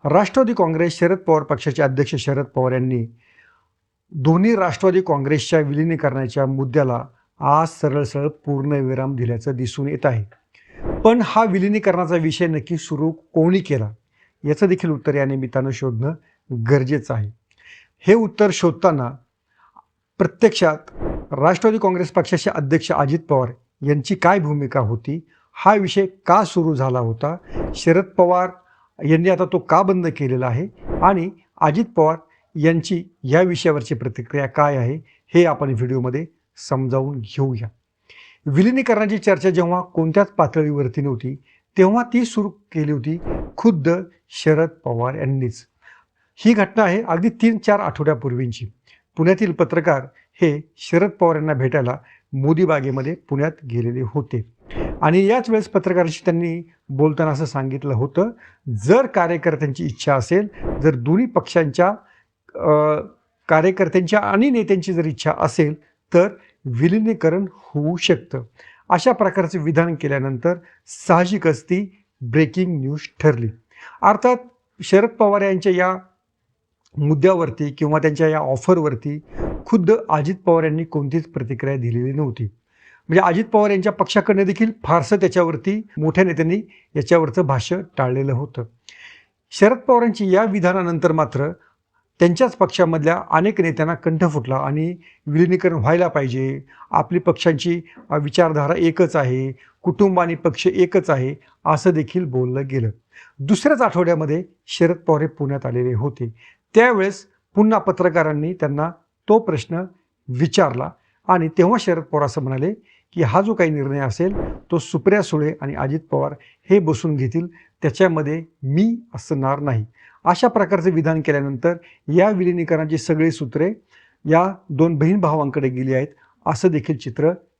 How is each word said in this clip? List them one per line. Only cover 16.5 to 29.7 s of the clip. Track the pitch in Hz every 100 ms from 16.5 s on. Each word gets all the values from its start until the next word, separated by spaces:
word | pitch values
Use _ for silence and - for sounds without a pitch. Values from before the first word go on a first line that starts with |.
| 123 113
गरजेचं | 139 131 147 -
आहे. | 120 104 - _ _ _ - _ _
हे | -
उत्तर | 226 220 - 208
शोधताना | - 175 165 190 151 123 135 _ _ _ _ _ - _ _ _ _
प्रत्यक्षात | 175 - 226 - 175 151 - - - - -
राष्ट्रवादी | 139 151 185 226 214
काँग्रेस | 202 185 180
पक्षाचे | - 160 175 202
अध्यक्ष | - 139 156 -
अजित | 156 139 165
पवार | 165 139 123 123 _ _
यांची | 139 147 127 190
काय | - 202
भूमिका | 151 147 139 139
होती, | 110 113 - 160 - _ _
हा | - - 214
विषय | 190 196 190 - -
का | 185
सुरू | 196 180 160 143
झाला | 131 127
होता, | 117 113 143 175 - - - -
शरद | - 165
पवार | 190 - 175 180 185 - _ _ _ - 147
यांनी | 160 175
आता | 180 180
तो | 180
का | -